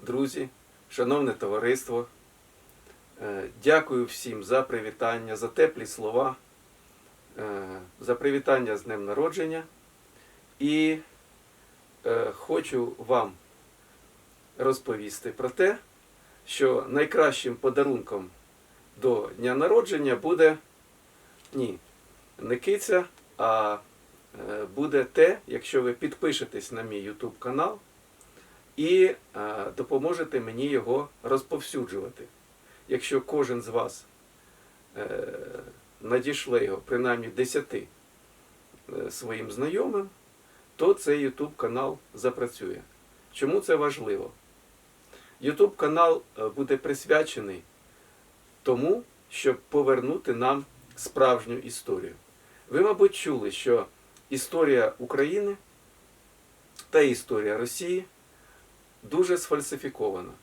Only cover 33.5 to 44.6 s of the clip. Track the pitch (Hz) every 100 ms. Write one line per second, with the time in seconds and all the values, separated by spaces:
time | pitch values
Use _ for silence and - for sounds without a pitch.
33.5 | 120 113 113 - - - _ _ _ _
34.5 | _ _ _ _ - 104 - - - -
35.5 | - - - _ _ 107 123 127 143 -
36.5 | 120 101 98 - 123 123 120 113 117 127
37.5 | 151 135 113 - _ _ _ _ _ _
38.5 | _ _ - - - - - 120 110 113
39.5 | 104 143 185 269 214 196 _ _ _ _
40.5 | _ _ _ 165 196 - 147 139 131 147
41.5 | - - 120 135 - _ - 127 120 120
42.5 | - 95 90 - _ _ _ _ - 139
43.5 | 135 - 160 147 123 110 98 - - _
44.5 | _